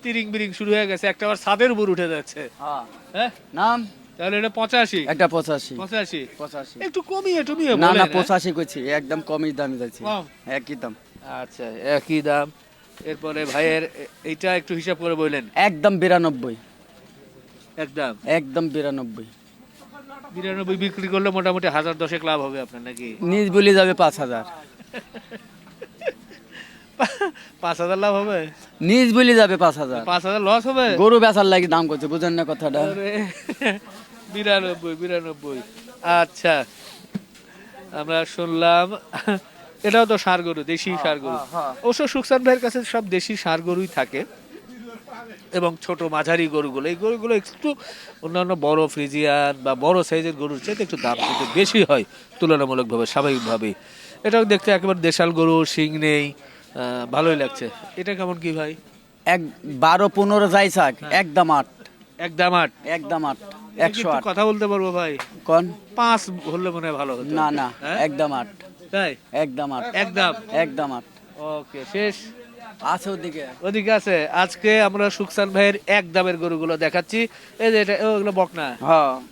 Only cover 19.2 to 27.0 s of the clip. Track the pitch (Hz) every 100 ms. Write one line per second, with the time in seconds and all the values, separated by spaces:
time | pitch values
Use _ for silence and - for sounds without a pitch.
19.2 | 113 _ _ _ - - - 285 269 277
20.2 | - 180 190 190 190 190 190 196 190 190
21.2 | 196 190 185 180 175 147 160 160 160 165
22.2 | 156 151 139 135 123 123 120 123 120 110
23.2 | 175 202 208 190 202 190 185 180 160 156
24.2 | 131 117 110 - - - - 254 - 226
25.2 | - 226 - - - - - - 640 -
26.2 | - - - - - - - -